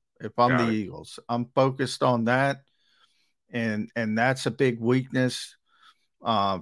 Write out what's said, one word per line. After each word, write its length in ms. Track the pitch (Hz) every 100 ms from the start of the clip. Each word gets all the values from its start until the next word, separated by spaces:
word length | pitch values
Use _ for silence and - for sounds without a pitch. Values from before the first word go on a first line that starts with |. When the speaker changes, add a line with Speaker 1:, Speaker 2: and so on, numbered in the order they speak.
| _ _
Speaker 1:
If 160 | 110 -
I'm 120 | 120
Speaker 2:
Got 140 | 127 117
Speaker 1:
the 20 |
Speaker 2:
it. 60 | 110
Speaker 1:
Eagles, 440 | 92 - - - -
I'm 180 | 120 123 -
focused 480 | 135 135 131 -
on 220 | 131 117 113
that. 360 | 127 139 135 _ _ _ _ _ _ _ _ _
And, 400 | 120 113 107 107 117
and 220 | 110 110
that's 280 | 127 135 120
a 60 |
big 280 | - 131 117
weakness, 720 | 113 131 131 127 127 - - - _ _ _ _ _ _
uh, 380 | - 107 98 92